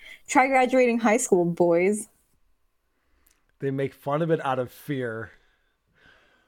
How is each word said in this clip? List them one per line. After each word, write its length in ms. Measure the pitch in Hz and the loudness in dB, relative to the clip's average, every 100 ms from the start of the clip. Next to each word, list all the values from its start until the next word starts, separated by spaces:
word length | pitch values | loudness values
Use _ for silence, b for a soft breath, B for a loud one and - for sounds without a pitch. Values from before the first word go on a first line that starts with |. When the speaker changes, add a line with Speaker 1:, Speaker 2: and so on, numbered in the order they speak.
| B B - | B B -2
Speaker 1:
Try 200 | 285 269 | 2 2
graduating 520 | 262 254 254 247 233 | 2 2 2 2 2
high 180 | 226 226 | 0 0
school, 260 | - 185 | 2 0
boys. 640 | 175 170 175 170 185 214 - _ _ _ _ _ _ _ _ _ _ _ _ _ _ _ | 2 0 2 2 2 -2 -6 _ _ _ _ _ _ _ _ _ _ _ _ _ _ _
Speaker 2:
They 100 | 139 | -6
make 240 | 135 135 | -4 -6
fun 280 | - - 147 | -8 -4 -2
of 80 | 165 | 0
it 140 | 160 | 0
out 140 | 139 131 | 0 -4
of 120 | 120 | -6
fear. 580 | - - 139 123 113 107 - _ _ _ _ _ b b b b b | -10 -8 -6 -6 -8 -12 -18 _ _ _ _ _ b b b b b